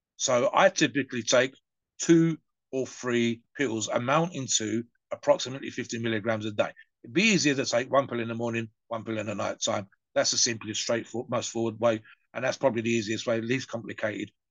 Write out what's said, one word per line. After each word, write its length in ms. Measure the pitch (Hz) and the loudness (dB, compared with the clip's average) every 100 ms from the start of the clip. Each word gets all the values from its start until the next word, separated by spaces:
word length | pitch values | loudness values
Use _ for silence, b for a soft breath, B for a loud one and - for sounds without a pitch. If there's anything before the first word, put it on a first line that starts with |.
| _ _ | _ _
So 320 | - 123 - | 0 2 4
I 180 | - 190 | 6 4
typically 520 | - 147 123 135 123 | 4 2 2 -4 -4
take 320 | 113 127 135 - _ _ _ _ | 2 4 4 -2 _ _ _ _
two 360 | - 165 165 160 _ _ _ | 6 6 6 2 _ _ _
or 160 | 131 127 | -6 -6
three 540 | - 123 120 117 117 _ - | -6 0 2 2 0 _ -4
pills 340 | 135 113 110 | -2 -2 -2
amounting 580 | 120 120 151 170 165 131 - | -2 2 2 2 -4 -2 -2
to 260 | 110 110 117 _ _ | 0 -4 -6 _ _
approximately 580 | - - 139 123 135 - | -6 2 2 2 -8 -8
fifty 300 | - 117 120 | -8 -6 -4
milligrams 480 | 117 113 104 110 107 | -2 -2 -2 -4 -4
a 40 | |
day. 200 | 104 92 - B _ | -2 -2 -2 B _
It'd 100 | 123 | -4
be 80 | 127 | 0
easier 320 | 220 190 147 | 4 4 2
to 120 | 139 135 | 2 0
take 260 | 120 131 | 0 2
one 140 | 131 135 | 2 2
pill 120 | 117 | -4
in 80 | 117 | -4
the 60 | |
morning, 340 | 113 120 117 113 _ _ | -4 -2 -2 -6 _ _
one 160 | 113 | -8
pill 160 | 110 110 | -4 -6
in 80 | 107 | -4
the 80 | 101 | -4
night 260 | 104 104 | -4 -2
time. 220 | - 110 98 _ _ - | -2 -2 -6 _ _ -2
That's 160 | 135 | 0
the 60 | - | 2
simplest, 440 | 127 113 107 104 | 0 0 -6 -6
straightforward, 480 | - 117 113 113 - | -2 -2 -2 -8 -4
most 220 | 120 107 | -4 -4
forward 280 | 117 113 110 | -2 -4 0
way. 220 | 120 110 b b b | 0 0 b b b
And 100 | 120 | -6
that's 140 | 127 - | -4 0
probably 240 | 139 113 | 0 0
the 80 | 113 | 0
easiest 380 | 117 104 110 - | 0 0 -4 -2
way, 140 | 113 | -2
least 260 | 113 131 127 | 0 -4 -4
complicated. 640 | 120 104 110 110 101 101 _ _ | -10 -10 -6 -6 -6 -10 _ _